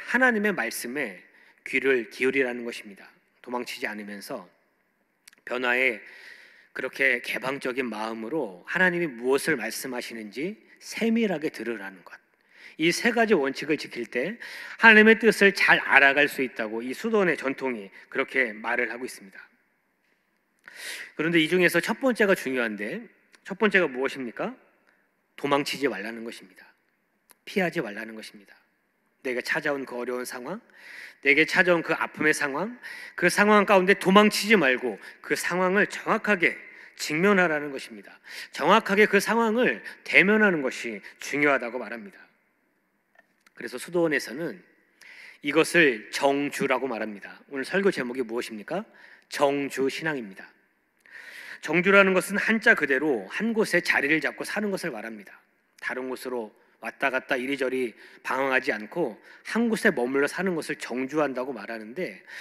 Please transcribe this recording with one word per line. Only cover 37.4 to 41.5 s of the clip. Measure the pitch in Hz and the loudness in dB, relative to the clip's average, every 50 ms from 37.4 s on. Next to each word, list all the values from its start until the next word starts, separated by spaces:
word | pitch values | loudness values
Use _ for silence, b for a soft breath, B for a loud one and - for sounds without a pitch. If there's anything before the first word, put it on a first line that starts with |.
| 180 170 156 147 147 147 | 4 2 2 -2 -4 -6
것입니다. | 135 127 - - 113 104 98 - - - _ B B B B B | -8 -10 -12 -14 -16 -18 -20 -20 -20 -20 _ B B B B B
정확하게 | B - 131 160 196 220 - - 196 196 214 | B -2 2 4 4 4 4 2 4 4 4
그 | 190 - 202 | 4 4 2
상황을 | - - 214 226 233 220 214 240 247 165 117 98 - B B B B | 2 2 0 2 2 2 2 2 2 0 0 -2 -8 B B B B
대면하는 | - - 139 170 196 214 220 214 202 180 156 | 2 4 4 6 6 6 4 4 4 2 2
것이 | 135 123 - - - 120 110 98 - B B B | -2 -4 -4 -6 -8 -10 -10 -12 -14 B B B
중요하다고 | - - - 143 147 147 | -10 -6 -2 0 2 2